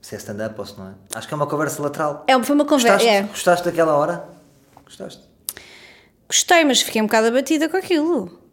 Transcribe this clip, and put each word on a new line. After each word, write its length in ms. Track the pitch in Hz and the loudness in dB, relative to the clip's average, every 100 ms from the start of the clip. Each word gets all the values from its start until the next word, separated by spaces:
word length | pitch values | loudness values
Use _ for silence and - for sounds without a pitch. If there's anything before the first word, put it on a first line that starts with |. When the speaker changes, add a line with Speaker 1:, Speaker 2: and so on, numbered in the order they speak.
Speaker 1:
Se 140 | - | -14
é 40 | 104 | -16
stand-up 360 | - 104 110 107 | -12 -8 -8 -8
ou 80 | 101 | -14
se 120 | - | -14
não 100 | 95 | -18
é. 60 | 95 - | -18 -14
Acho 120 | 113 - | -12 -10
que 60 | |
é 20 | 151 | -4
uma 100 | 147 | -4
conversa 360 | 151 151 151 | -2 -4 -4
lateral. 420 | 147 143 151 147 - | -8 -4 -6 -6 0
Speaker 2:
É, 140 | 262 | 0
foi 120 | 233 | 2
uma 100 | 285 | 0
conver-, 260 | 294 294 233 | 2 2 4
Speaker 1:
Gostaste? 160 | 208 233 | 4 4
Speaker 2:
é. 140 | 202 | 2
Speaker 1:
Gostaste 420 | 208 - - 175 | 0 -4 2 2
daquela 300 | 175 165 160 147 | 0 0 2 2
hora? 320 | 156 175 - - _ _ _ - | 0 -2 -8 -20 _ _ _ -20
Gostaste? 380 | _ - 190 - _ _ - - - - - - _ _ _ | _ -16 -16 -16 _ _ -16 -16 -20 -20 -20 -20 _ _ _
Speaker 2:
Gostei, 360 | - - 349 | -2 4 4
mas 160 | 302 240 | 4 2
fiquei 180 | - 226 | 0 -2
um 40 | 214 | 0
bocado 220 | 226 226 | 2 2
abatida 400 | 240 269 320 311 | 2 0 0 0
com 80 | 349 | -2
aquilo. 600 | 370 339 311 330 180 - _ | 0 0 2 -2 -4 -12 _